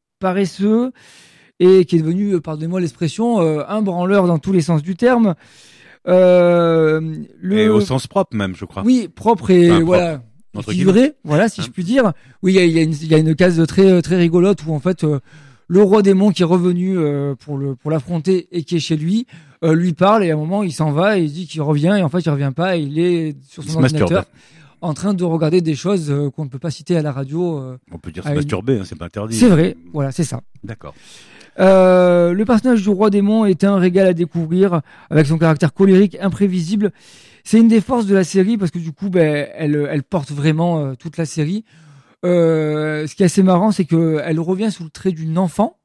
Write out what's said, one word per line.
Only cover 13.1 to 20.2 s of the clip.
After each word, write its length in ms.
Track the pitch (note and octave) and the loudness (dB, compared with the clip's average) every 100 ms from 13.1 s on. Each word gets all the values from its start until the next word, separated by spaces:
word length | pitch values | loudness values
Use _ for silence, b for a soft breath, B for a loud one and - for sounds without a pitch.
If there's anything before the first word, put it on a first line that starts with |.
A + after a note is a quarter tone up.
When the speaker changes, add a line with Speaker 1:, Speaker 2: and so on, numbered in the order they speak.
Speaker 1:
a 40 | D#3 | 2
une 160 | D#3 | 2
case 300 | D#3 F#3 E3 D#3+ | 2 2 2 0
très, 340 | - F#3+ F3+ | 4 4 4
très 140 | D3+ F#3 | 2 2
rigolote 480 | E3+ F3 F#3+ G3+ D#3 | 2 4 2 0 -4
où 60 | |
en 60 | D#3 | -4
fait, 220 | F3+ F#3 | -4 -2
euh, 140 | D#3 C#3+ - b b b b | -2 -4 -6 b b b b
le 140 | F3+ | 4
roi 200 | G3+ G#3+ | 4 4
démon 280 | G3 F#3+ G#3 | 4 4 2
qui 120 | F3+ | 2
est 40 | E3+ | 2
revenu, 500 | F#3 F3+ F3 F#3 F#3 | 2 0 -2 -2 -2
euh, 380 | D3+ C#3+ C#3+ | -2 -2 -4
pour 220 | C3+ - C#3 | -8 -10 -8
le, 160 | C#3 | -8
pour 160 | B2+ D3 | -8 -4
l'affronter 560 | D#3 C3 F3 D3+ F#3 - | -4 -4 -6 -2 -2 -4
et 100 | F3 | -10
qui 140 | C#3+ F3 | -6 -4
est 40 | |
chez 160 | - D#3 | -4 -4
lui, 300 | D#3+ A3 B3 b b b | -2 -4 -4 b b b
euh, 100 | E3 | 0
lui 200 | E3 F3+ | 0 0
parle 280 | D3+ F#3+ A3 | 0 2 2